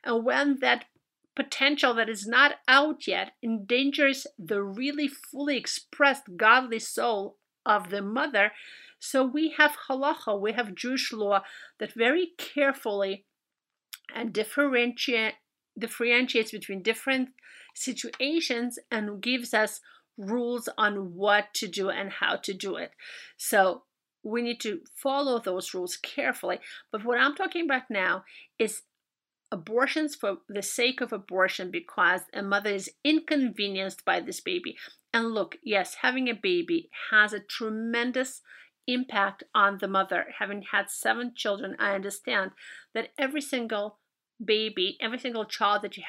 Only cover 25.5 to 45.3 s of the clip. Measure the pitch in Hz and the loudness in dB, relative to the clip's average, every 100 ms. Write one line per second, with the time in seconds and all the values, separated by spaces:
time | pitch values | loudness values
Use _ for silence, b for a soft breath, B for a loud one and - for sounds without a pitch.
25.5 | 185 180 185 180 - - - 262 254 175 | -4 -6 -6 -6 -8 -8 -4 -4 -2 -4
26.5 | 180 B B B 220 226 240 269 294 381 | -6 B B B -6 -2 2 2 2 -4
27.5 | 349 330 262 - 208 185 190 B B B | -2 0 -2 -2 -2 0 -2 B B B
28.5 | - 220 - - _ _ _ _ _ _ | -2 -2 -2 -14 _ _ _ _ _ _
29.5 | 196 165 226 262 320 302 - 202 190 - | -10 -2 0 2 2 -2 -2 -4 -4 -6
30.5 | 202 190 - 247 262 240 214 - 185 185 | -8 -6 0 0 0 -4 -6 -4 2 2
31.5 | - 185 170 - - 175 180 - - 202 | 2 -6 -6 -6 2 4 4 -2 -6 0
32.5 | 202 208 202 196 - 285 311 320 302 254 | 0 2 -2 -6 -2 2 2 2 0 0
33.5 | 202 202 190 190 185 - 175 170 185 180 | 0 -2 -2 -4 -4 0 0 -2 -8 -4
34.5 | 180 175 - B B _ 233 233 214 190 | -4 -4 -12 B B _ 0 2 0 -4
35.5 | - - 202 180 - 254 254 254 226 190 | -6 -2 0 0 0 0 2 -2 0 0
36.5 | 175 170 165 - - - 214 208 208 - | 0 2 -2 -2 -12 2 4 6 2 -8
37.5 | - 220 220 226 233 247 254 262 - B | -6 -4 -4 -2 0 0 -2 -4 -8 B
38.5 | B B _ - 247 254 214 196 196 - | B B _ -4 -2 0 0 0 -2 -2
39.5 | 226 202 196 196 190 190 175 - - 196 | 4 4 4 0 2 2 0 -2 -4 -6
40.5 | 202 196 202 202 - 220 226 240 240 220 | -6 -2 -2 -2 -2 0 0 -2 -4 -2
41.5 | 202 196 - 202 196 196 - - 220 190 | -2 -4 -2 -2 0 -4 -8 -2 -2 -2
42.5 | - B B B 226 220 - 269 294 285 | -8 B B B -6 -6 -2 -2 -2 -4
43.5 | 254 226 214 208 - _ _ _ _ 220 | -4 -2 -4 -4 -8 _ _ _ _ 0
44.5 | 214 220 190 185 - 220 240 254 | 0 0 0 -2 -2 -6 -4 -6